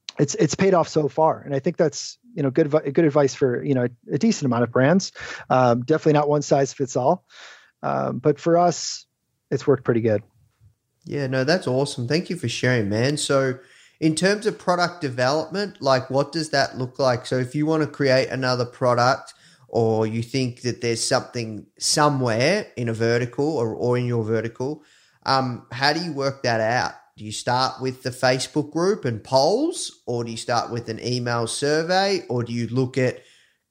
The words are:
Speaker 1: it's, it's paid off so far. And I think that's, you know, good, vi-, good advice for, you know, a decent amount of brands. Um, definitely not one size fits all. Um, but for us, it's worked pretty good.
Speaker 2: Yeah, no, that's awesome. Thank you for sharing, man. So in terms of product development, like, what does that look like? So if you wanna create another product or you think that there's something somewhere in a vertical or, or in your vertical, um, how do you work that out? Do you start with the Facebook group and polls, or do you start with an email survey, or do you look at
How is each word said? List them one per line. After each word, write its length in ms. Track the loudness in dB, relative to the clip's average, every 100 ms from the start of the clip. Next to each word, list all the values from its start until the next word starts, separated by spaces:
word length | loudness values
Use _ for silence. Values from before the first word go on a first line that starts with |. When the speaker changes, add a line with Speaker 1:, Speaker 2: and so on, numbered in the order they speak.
| -10 -2
Speaker 1:
it's, 160 | -2
it's 200 | 0 0
paid 200 | 2 2
off 140 | 2 2
so 200 | 0 0
far. 320 | 2 2 2
And 140 | -4
I 40 | -4
think 200 | -2 0
that's, 400 | 0 -2 -12 -16 _
you 80 | -4
know, 80 | 0
good, 180 | 2 2
vi-, 220 | 2 0
good 160 | 2 4
advice 280 | 4 2
for, 300 | 2 0 0
you 100 | 0
know, 140 | 0 0 -4 -6
a 60 | -2
decent 260 | 0 0
amount 200 | 0 0
of 60 | 2
brands. 420 | 4 4 4 0 -10 -14 -10 0
Um, 360 | 4 4 4
definitely 300 | 2 2 4
not 140 | 4 4
one 140 | 0
size 320 | 2 2 0
fits 220 | -2 -4 0
all. 280 | 2 0 _ -20 -20 -20 _ _
Um, 360 | -4 -2 -2 -2
but 200 | 0 0
for 200 | 2 4
us, 480 | 4 0 -6 -12 -16 _ _ _ -6
it's 160 | -2 2
worked 180 | 2
pretty 180 | 2 2
good. 200 | 2 0 -4 _ _ _ _ _ _ _ -10
Speaker 2:
Yeah, 200 | -6 -2
no, 160 | 0
that's 220 | 2 0 0
awesome. 400 | -2 -2 -4 -2
Thank 220 | -2 -2
you 80 | -6
for 120 | -6
sharing, 420 | 0 0 2 0
man. 260 | 0 0 0
So 420 | 0 0 0 -4 -10 _ _ -2
in 140 | 0
terms 320 | 2 0 0 -2
of 120 | -4
product 420 | -2 0 0 -2
development, 800 | -6 0 0 0 -2 -6 -6 -2
like, 300 | 2 2 2
what 220 | -2 0
does 180 | -4 -2
that 260 | 0 0 -2
look 220 | -6 0
like? 260 | 0 0
So 140 | 0 -2
if 160 | -2
you 120 | -2 0
wanna 200 | 0 0
create 420 | 0 2 4 2
another 360 | -2 0 0 -2
product 640 | 0 2 4 4 2 -4 -20 _ _ -4
or 380 | 0 2 2 0
you 160 | -2
think 380 | -4 -2 -4 -4
that 180 | -6 -4
there's 200 | -2 -2
something 640 | 0 -2 -2 -10 -8 -10 -14 -8
somewhere 880 | -2 4 4 4 0 2 2 0 -4 -6
in 120 | -4
a 40 |
vertical 640 | 0 2 2 0 -2 -2 0
or, 180 | -2
or 220 | -2 0 0
in 100 | 0
your 160 | -2
vertical, 600 | -2 -2 -4 -6 -8 -8 _ _ _ _
um, 420 | 0 0 0 -6 -10
how 200 | -2 0
do 80 | 0
you 120 | -4
work 300 | -4 -4 -2
that 180 | -2 0
out? 320 | 0 0 -2 -8 _ -18
Do 80 |
you 80 | -12
start 480 | -8 -2 0 0 -2
with 240 | -8 -6
the 60 | -10
Facebook 600 | -2 0 0 -2 -4 -4
group 340 | -2 -2 -2
and 200 | -4 -6
polls, 800 | 0 2 4 2 -2 -4 -10 -12 -6
or 160 | -6
do 80 | -6
you 60 | -8
start 340 | -2 -2 -2
with 180 | -6 -8
an 160 | -8
email 440 | -4 -4 -2 -2 -2
survey, 760 | -2 0 0 0 0 0 -2 -2
or 160 | -4
do 80 | -2
you 160 | -4 -2
look 280 | -2 -2 0
at 280 | -2 -2 _ _ _ _ -6